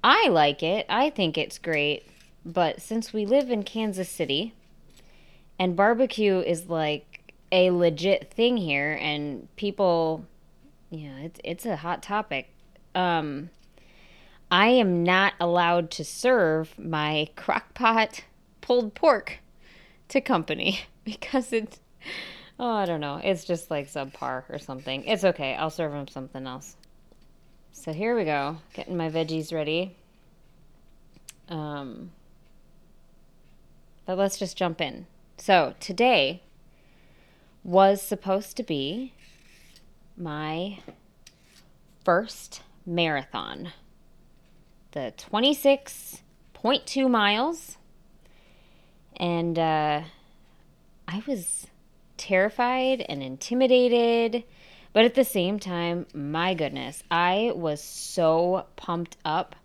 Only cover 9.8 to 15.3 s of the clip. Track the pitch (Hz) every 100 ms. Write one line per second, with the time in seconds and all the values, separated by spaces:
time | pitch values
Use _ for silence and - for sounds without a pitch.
9.8 | 190 170 160 160 202 - - _ - _
10.8 | - 165 147 135 156 - - 170 240 160
11.8 | 165 156 - 208 214 135 - _ - -
12.8 | - 180 180 170 156 139 165 _ - -
13.8 | - - - - - - - 180 214 254
14.8 | 208 175 170 185 196